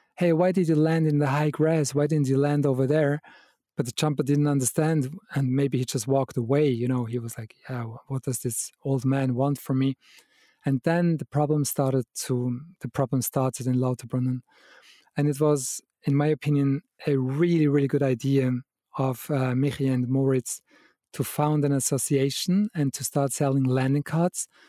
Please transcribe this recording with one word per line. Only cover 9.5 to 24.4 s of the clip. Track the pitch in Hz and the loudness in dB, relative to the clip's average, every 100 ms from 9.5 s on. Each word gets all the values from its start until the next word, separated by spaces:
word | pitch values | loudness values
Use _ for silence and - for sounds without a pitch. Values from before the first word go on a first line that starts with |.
| 143 | -2
from | - 131 | -2 0
me?" | 135 131 _ - _ _ _ _ 143 | 0 -2 _ -20 _ _ _ _ -2
And | 135 | 0
then | 165 175 175 160 | 0 2 2 0
the | - | -2
problem | 143 147 151 | -2 2 0
started | 139 - 135 131 - - - | 0 0 0 0 -4 -8 -4
to, | 123 123 123 165 - | -2 -2 -4 -10 -14
the | 120 | -8
problem | - 131 135 | -4 -2 0
started | - 135 131 - 127 | -2 0 -2 -2 -2
in | 127 | 0
Lauterbrunnen. | 127 127 120 127 127 127 - _ - - - - _ - | 0 -2 -4 -2 -2 -4 -8 _ -20 -20 -20 -20 _ -2
And | 147 | -2
it | 135 | 2
was, | 151 147 131 - _ _ | 2 2 -2 -10 _ _
in | - 139 | 0 2
my | 151 | 2
opinion, | 147 147 143 139 139 - - - | 0 0 2 2 0 -6 -8 -2
a | 135 | 0
really, | 127 139 175 170 147 | 0 0 2 4 4
really | 143 139 | 4 2
good | 143 | 2
idea | 139 123 135 135 127 127 - _ _ - | 0 0 2 2 2 -2 -6 _ _ -4
of, | 131 127 - | -2 -4 -4
uh, | 143 131 | -2 0
Michi | 127 139 127 135 | 0 0 0 0
and | 127 123 | 0 0
Moritz | 135 135 131 - - _ _ _ _ _ | 0 2 0 -2 -10 _ _ _ _ _
to | - | -6
found | - - 151 151 | -6 -2 0 2
an | 143 | 0
association | 139 - 135 - 139 139 - 180 190 208 | 0 0 -2 0 0 0 -2 -2 0 0
and | 165 139 | 0 -2
to | - | -2
start | 135 147 139 | -4 -2 -2
selling | - 139 135 | 0 0 2
landing | 131 131 131 143 | 2 2 2 0
cards. | - 156 175 - | 0 0 0 -2